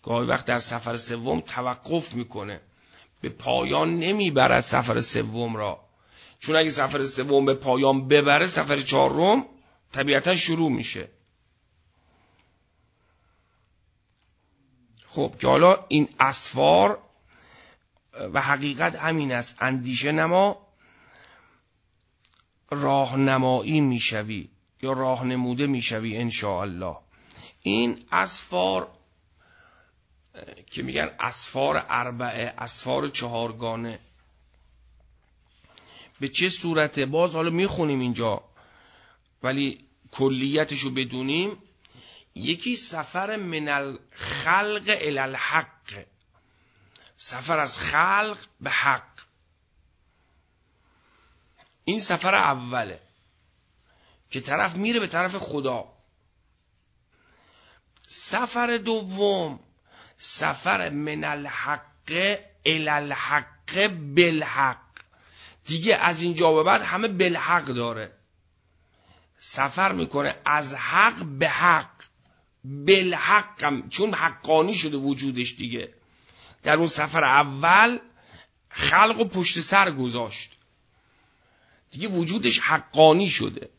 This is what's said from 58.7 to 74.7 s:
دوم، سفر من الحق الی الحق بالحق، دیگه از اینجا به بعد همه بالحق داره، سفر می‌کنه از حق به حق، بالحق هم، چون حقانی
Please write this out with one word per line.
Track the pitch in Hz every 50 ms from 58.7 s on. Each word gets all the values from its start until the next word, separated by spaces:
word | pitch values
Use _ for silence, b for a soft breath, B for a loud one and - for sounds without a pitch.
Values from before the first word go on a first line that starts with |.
| 240
دوم، | 233 214 233 226 220 208 185 185 196 202 202 196 190 170 156 135 - - _ _ _ _ b b b b b b b
سفر | - - - - 151 156 151 - - 170 202 196 180 165
من | 147 147 147 151 151 151 151
الحق | 151 147 143 143 143 - - - 143 147 147 - - _ _ _ - 156 170 185 196 208 196 - - _ _ _
الی | 143 160 160 156 151
الحق | 147 147 147 143 139 - - - 147 147 127 - - _ _ - - 185 202 214
بالحق، | 190 165 151 143 139 160 175 170 160 156 151 - - 131 139 131 123 - - _ _ - - _ B B B B B B B B B B B
دیگه | - 156 165 165 226 202
از | - - 170 170 160 170
اینجا | 175 170 156 175 160 160
به | 156 156
بعد | 180 202 - -
همه | - - 185 220 220
بالحق | 196 175 185 180 175 160 - 156 175 175 147
داره، | 131 127 120 120 117 113 110 107 92 - _ _ _ _ _ _ _ _ _ _ _ _ _ _ b b b b b b b b b b _
سفر | - - - - 135 139 - 180 196 196 190
می‌کنه | 180 165 - - 143 143 143 139 - -
از | - 147 151 147 131 139
حق | 131 131 139 143 180 202 226 233 - 185
به | 156 139 135 165 156
حق، | 131 131 165 180 170 156 - - _ _ - _ _ _ _ _ _ _ _ _ _ _ _
بالحق | 135 139 143 143 170 190 190 185 185 175 151 135 - 196 208 202 - - - 147
هم، | 147 143 123 - -
چون | - - 196 220 190
حقانی | 151 151 165 - - - - 160 156 160 190